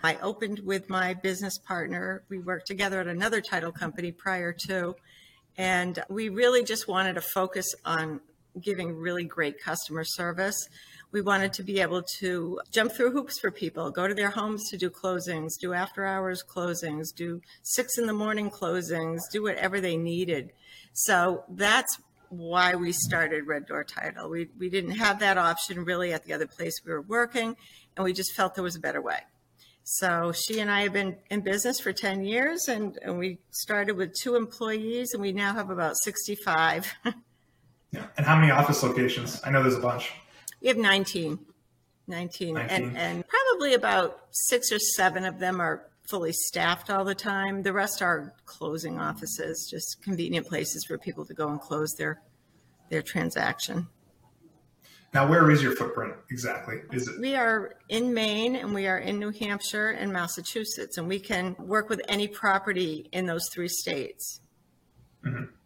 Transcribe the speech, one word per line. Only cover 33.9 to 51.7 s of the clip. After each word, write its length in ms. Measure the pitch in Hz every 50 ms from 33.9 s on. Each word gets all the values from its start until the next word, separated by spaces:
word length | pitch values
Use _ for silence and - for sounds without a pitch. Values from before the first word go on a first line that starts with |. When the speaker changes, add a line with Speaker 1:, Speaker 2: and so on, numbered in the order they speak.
| 202
Speaker 1:
with 180 | 180 190 175 -
two 200 | - - 254 240
employees, 800 | 240 220 226 - - 233 220 214 220 220 220 233 240 247 240
and 80 | 240 208
we 100 | 202 196
now 220 | 185 202 202 196 202
have 160 | 226 202 190
about 260 | 185 175 165 156 - -
sixty-five. 880 | - 208 196 - - - 208 202 - 196 165 160 160 160 160 165 190 - - - -
<laughs> 100 | 233 233 - - _ _ _ _ _ _ _ _ _ _ _ _ -
Speaker 2:
Yeah. 140 | - - - - -
And 100 | - 147
how 80 | 156 160
many 160 | 160 156 147
office 320 | 131 139 139 - 135 -
locations? 580 | 131 123 127 127 123 123 - 123 120 - - - -
I 60 | 135
know 120 | 139 135
there's 140 | 127 127 123
a 40 | 117
bunch. 300 | 123 123 123 123 - - - - - _ - - - - - -
Speaker 1:
We 60 | -
have 100 | 254 247
nineteen. 600 | 226 220 196 196 196 190 - - 180 165 151 151 - - - - _ _ _ _ _ _ _ _ _ _ -
Nineteen. 480 | 180 170 175 170 - - 185 170 160
And, 100 | 156 - -
Speaker 2:
Nineteen. 280 | 185 185 - - -
Speaker 1:
and 280 | - 170 170 170 175 175 -
probably 460 | - 508 539 523 480 359 294 277 254
about 460 | 226 - 214 196 190 - - - - - _
six 400 | - - - - 262 240 240 -
or 80 | 220 208
seven 440 | - - - - 185 185 160 185 185
of 140 | 185 190 185
them 220 | 185 185 185 180
are 260 | 170 160 156 - - - _ _ -
fully 260 | - 214 190 170 160
staffed 580 | 170 - - - - 175 170 170 175 - - -
all 140 | 202 196 190
the 100 | 202 190
time. 480 | 196 - 220 196 196 196 196 196 196
The 100 | 180 196
rest 300 | 185 202 196 208 - -
are 320 | 196 175 170 151 143 - - _ _
closing 540 | - - - - - 156 165 165 160 165 165
offices, 680 | 156 147 147 - - - - - 160 156 160 - - -
just 320 | 165 160 - - - -
convenient 440 | - 196 190 165 170 175 175 165 160
places 380 | - 170 147 156 - - 156 -
for 140 | - 160 160
people 260 | - - - 156 151
to 80 | - 160
go 140 | - 156 147
and 120 | 147 143
close 340 | - -